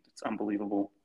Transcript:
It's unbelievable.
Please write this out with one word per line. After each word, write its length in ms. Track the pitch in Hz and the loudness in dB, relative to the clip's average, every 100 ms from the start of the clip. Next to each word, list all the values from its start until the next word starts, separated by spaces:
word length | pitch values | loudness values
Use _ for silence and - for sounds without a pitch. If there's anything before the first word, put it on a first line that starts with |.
| _ | _
It's 100 | - | -8
unbelievable. 680 | - 107 107 104 104 101 101 - | -4 -2 0 0 2 0 0 -4